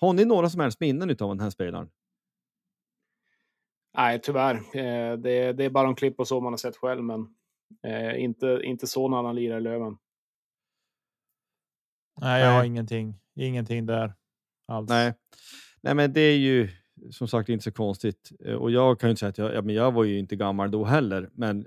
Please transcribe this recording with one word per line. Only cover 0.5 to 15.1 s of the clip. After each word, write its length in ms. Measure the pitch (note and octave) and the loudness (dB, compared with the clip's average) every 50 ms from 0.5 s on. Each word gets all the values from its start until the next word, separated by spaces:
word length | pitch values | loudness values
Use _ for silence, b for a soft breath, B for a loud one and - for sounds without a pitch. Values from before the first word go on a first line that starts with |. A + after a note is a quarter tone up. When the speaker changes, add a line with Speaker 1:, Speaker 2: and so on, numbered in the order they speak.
Speaker 1:
som 100 | E3+ F3 | 0 0
helst 200 | D3+ B2 G#2+ - | -2 -2 -2 -2
minnen 300 | E3+ D3 C3 D3+ F#3 F#3 | -2 -2 0 0 -2 -4
utav 180 | C3 - G#2+ G2+ | -4 -2 -4 -4
den 120 | G2 F#2+ | -4 -4
här 100 | G#2+ G#2 | -6 -6
spelaren? 400 | F#2+ - F#2+ F2 F2 F2 E2 E2 _ _ _ _ _ _ _ _ _ _ _ _ _ _ _ _ _ _ _ _ _ _ _ _ _ _ _ _ _ _ _ _ _ _ _ _ _ _ _ _ - | -4 -6 -8 -6 -6 -10 -12 -14 _ _ _ _ _ _ _ _ _ _ _ _ _ _ _ _ _ _ _ _ _ _ _ _ _ _ _ _ _ _ _ _ _ _ _ _ _ _ _ _ -2
Speaker 2:
Nej, 240 | C3+ B2+ A#2+ A#2+ A#2+ | 2 2 2 2 0
tyvärr. 320 | - - C#3+ C3 C3 C3+ B2 | -2 -2 0 2 2 2 0
Eh, 640 | A2+ A2 - - C3+ C3 B2 A#2+ A#2+ A#2 A#2 A#2+ A#2 | -2 -4 -8 -8 -6 -4 -4 -4 -4 -4 -4 -4 -4
det, 340 | A#2+ B2+ B2 B2 B2+ B2+ | -2 0 0 2 2 0
det 120 | B2+ C3+ C#3 | 0 0 -2
är 60 | C3+ | 0
bara 180 | C3 C3+ C3+ C3 | 2 2 2 2
en 60 | B2 | 2
klipp 260 | - C#3 C3+ C3 - | 0 0 -2 0 -2
och 80 | B2+ - | -4 -2
så 120 | C3 B2+ | -2 -2
man 120 | B2 B2 | -2 -2
har 60 | A#2+ A2+ | -6 -4
sett 180 | - B2 - | -6 -8 -8
själv, 280 | - - B2+ B2+ A#2+ A#2+ | -4 -4 -4 -4 -4 -4
men, 300 | A#2 A2 A2 A2 A2 _ _ _ _ _ _ _ _ - _ - | -6 -6 -6 -8 -10 _ _ _ _ _ _ _ _ -20 _ -10
eh, 360 | A#2 A2 A2 A2+ A2+ A#2+ B2+ | -8 -6 -6 -6 -4 -4 -4
inte, 380 | B2+ A#2+ A2+ - C3+ B2+ B2+ - - | -4 -4 -4 -2 0 0 0 0 0
inte 220 | B2+ B2+ A#2 C3+ | -4 -8 -6 -6
så 220 | B2 - C3 C3 C3 | -6 -4 -2 -2 0
när 140 | C3 B2 | 0 -2
han 120 | A#2+ A#2+ A#2 | -2 -4 -4
lirar 240 | A#2+ A#2+ A#2 A2+ A2+ | -4 -4 -4 -4 -4
i 20 | |
Löven. 380 | A2+ A#2 A#2 A#2 A2+ A2 G2+ - _ _ _ _ _ _ _ _ _ _ _ _ _ _ _ _ _ _ _ _ _ _ _ _ _ _ _ _ _ _ _ _ _ _ _ _ _ _ _ _ _ _ _ - | -4 -4 -4 -4 -6 -8 -10 -12 _ _ _ _ _ _ _ _ _ _ _ _ _ _ _ _ _ _ _ _ _ _ _ _ _ _ _ _ _ _ _ _ _ _ _ _ _ _ _ _ _ _ _ -6
Speaker 3:
Nej, 220 | - B2+ B2+ B2+ | -2 2 2 4
jag 80 | C3 B2+ | 6 6
har 80 | B2 B2 | 6 6
Speaker 1:
Nej. 80 | B2 | 4
Speaker 3:
ingenting, 540 | A#2+ A#2+ A#2 A2+ A2+ A#2 A2+ A2 A2 G2+ - _ _ - | 2 0 -4 -4 -4 -4 -6 -6 -6 -10 -14 _ _ -10
ingenting 520 | C#3 C3 C3 B2+ B2 A2+ G#2+ A#2 A#2 A2+ | -6 -6 -4 -4 -4 -4 -4 -4 -4 -2
där 280 | A2+ A2+ A2+ A2+ G#2 F#2+ _ _ _ _ _ _ _ _ _ _ | -2 -2 -2 -2 -4 -6 _ _ _ _ _ _ _ _ _ _
alls. 220 | - A#2 A2 G#2+ G#2 | -8 -8 -8 -4 0
Speaker 1:
Nej. 260 | A#2+ A#2+ A#2+ A#2+ | 2 2 2 0